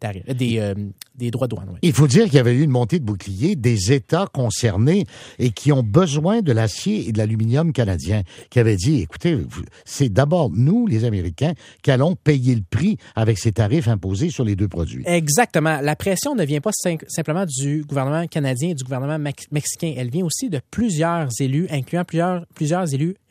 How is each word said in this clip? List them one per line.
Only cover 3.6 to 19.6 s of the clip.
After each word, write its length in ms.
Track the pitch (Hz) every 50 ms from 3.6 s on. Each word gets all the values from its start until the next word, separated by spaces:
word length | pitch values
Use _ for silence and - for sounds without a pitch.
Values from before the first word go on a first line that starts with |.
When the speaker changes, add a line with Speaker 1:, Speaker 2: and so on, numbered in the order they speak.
| 107 120 120 101 90 104 143
Speaker 2:
États 340 | 139 - - - 170 196 -
concernés 800 | - 147 127 110 - - - 113 87 95 113 143 180 208 156 - - - - - - -
et 120 | 123 123
qui 200 | 104 - - 139
ont 120 | 147 135 120
besoin 580 | 107 101 156 190 165 135 151 147 175 214 240
de 100 | 208 151
l'acier 560 | 117 110 110 104 - - - 190 214 208 - -
et 60 | 110
de 40 | 107
l'aluminium 540 | 107 107 113 107 110 113 120 143 165 170
canadien, 520 | 120 - 117 98 92 82 - 82 107 107 92 - - - - -
qui 100 | - 123
avaient 160 | 117 113 107
dit, « 240 | 92 85 139 80 -
Écoutez, 320 | 85 - - - - 175 165
vous, 280 | 110 73 62 - 87 - - - - -
c'est 240 | - - - 139 123
d'abord 400 | 95 101 135 147 175 180 156 110
nous, 380 | 76 98 123 147 196 240 240 214
les 180 | 123 110 113
Américains, 480 | 123 104 95 85 87 82 - 135 160 165 - - - - _ -
qui 80 | -
allons 260 | 135 123 139 170 185 -
payer 360 | - - 151 135 123 131 127
le 100 | 113 98 -
prix 280 | - 104 151 208 208 - - - -
avec 220 | 113 113 107 113 -
ces 160 | - 117 104
tarifs 340 | - 110 104 127 170 117 120
imposés 420 | 117 92 80 95 95 95 143 180
sur 140 | 139 - 127
les 140 | 107 101 87
deux 100 | 104 92
produits. » 360 | - 82 85 - - - -
Speaker 1:
Exactement. 720 | 175 175 175 160 147 147 226 240 - - 175 151 160 160 139
La 160 | 139 147 151
pression 400 | - - 202 190 170 - 285 294
ne 80 | 226 165
vient 160 | 135 147 147
pas 120 | 143 220 208
sim-, 240 | - - 185 165 156 - -
simplement 380 | - - 156 - 156 180 202
du 400 | 170 131 127 139 143 143 156 151
gouvernement 420 | 147 139 139 131 135 151 165 170 160
canadien 440 | - 170 143 135 131 120 147 180
et 40 | 175
du 80 | 135 127
gouvernement 360 | 123 135 123 135 143 156 156
mex-, 260 | 147 147 131 - - -
mexicain. 420 | 143 151